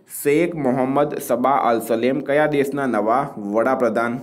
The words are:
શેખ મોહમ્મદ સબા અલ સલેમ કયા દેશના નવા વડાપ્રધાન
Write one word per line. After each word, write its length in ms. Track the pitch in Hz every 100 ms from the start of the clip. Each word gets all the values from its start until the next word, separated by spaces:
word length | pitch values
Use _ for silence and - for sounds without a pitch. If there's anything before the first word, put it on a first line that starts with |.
| - -
શેખ 320 | 143 151 175 165
મોહમ્મદ 640 | 123 131 131 143 147 -
સબા 320 | - 120 131
અલ 300 | 139 117 117
સલેમ 400 | 104 113 123 143
કયા 280 | 135 143 151
દેશના 380 | 143 135 143 135
નવા 480 | 107 107 127 147 110
વડાપ્રધાન 840 | 101 107 123 127 120 110 117 127